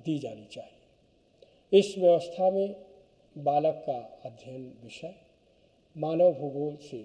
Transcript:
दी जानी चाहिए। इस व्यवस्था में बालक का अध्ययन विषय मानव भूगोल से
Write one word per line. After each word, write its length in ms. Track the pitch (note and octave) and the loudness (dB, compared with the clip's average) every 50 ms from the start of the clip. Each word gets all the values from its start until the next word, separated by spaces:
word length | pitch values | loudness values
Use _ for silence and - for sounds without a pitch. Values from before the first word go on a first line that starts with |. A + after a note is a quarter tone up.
| A#2 | -6
दी 140 | D#3+ D#3 C#3+ | -4 -4 -4
जानी 280 | - A#2 A2 G#2+ G#2+ - | -4 -8 -12 -12 -18 -18
चाहिए। 1300 | - B2 - - _ _ _ _ _ _ _ _ _ _ _ _ _ _ - _ _ _ _ - G3 G3 | -16 -16 -16 -18 _ _ _ _ _ _ _ _ _ _ _ _ _ _ -20 _ _ _ _ 4 6 6
इस 160 | G3 - - F#3+ | 6 4 0 2
व्यवस्था 520 | F3+ F3 E3+ D#3+ - - - - F#3 F#3+ | 6 6 6 6 4 -2 -4 0 2 2
में 260 | G3 G3 G3 G3+ G#3 - - - - - - _ _ _ _ _ - | 2 2 0 -2 -4 -10 -16 -20 -20 -20 -20 _ _ _ _ _ -14
बालक 460 | D#3 C#3+ C#3 C#3+ D3 D3+ D#3+ D3+ - - | -6 -2 0 2 2 2 2 0 -2 -4
का 120 | D3 C3 A#2+ A#2 - - - - | -6 -6 -6 -8 -12 -18 -16 -16
अध्ययन 480 | B2+ A#2 - - C3 C3 C3 B2+ B2+ - A2 A#2+ | -16 -16 -16 -18 -16 -14 -14 -14 -16 -18 -20 -20
विषय 300 | A2+ - - D#3+ E3 F#3 - _ _ _ _ _ _ _ _ _ _ _ _ _ _ - | -18 -18 -14 -14 -16 -16 -18 _ _ _ _ _ _ _ _ _ _ _ _ _ _ -12
मानव 360 | D#3 D3+ D#3 E3 E3 F3 F3+ D#3 | -8 -6 -2 2 6 6 6 6
भूगोल 440 | C3 D3 C#3 C3+ C#3+ D3 D3 D3 | 4 -4 -6 -6 -4 -4 -4 -6
से 260 | D3 - - C3+ A2+ G#2+ | -8 -14 -14 -14 -14 -14